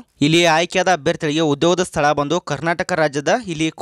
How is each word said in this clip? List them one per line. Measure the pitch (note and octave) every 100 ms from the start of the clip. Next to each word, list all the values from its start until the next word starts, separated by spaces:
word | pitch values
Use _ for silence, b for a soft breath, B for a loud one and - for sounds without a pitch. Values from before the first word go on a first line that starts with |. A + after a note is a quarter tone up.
| - _ D3
ಇಲ್ಲಿ | E3 E3+ D#3+
ಆಯ್ಕೆಯಾದ | F3 F#3 F3+ F3
ಅಭ್ಯರ್ಥಿಗಳಿಗೆ | C#3 E3 D#3 D3+ D#3+
ಉದ್ಯೋಗದ | C#3+ E3+ F3+ F#3
ಸ್ಥಳ | E3 D3 D3
ಬಂದು | C#3+ E3+ -
ಕರ್ನಾಟಕ | C#3+ E3 E3+ F3 F3
ರಾಜ್ಯದ | D3+ C#3 D3 A3+ G#3
ಇಲ್ಲಿ | D#3 D#3+ -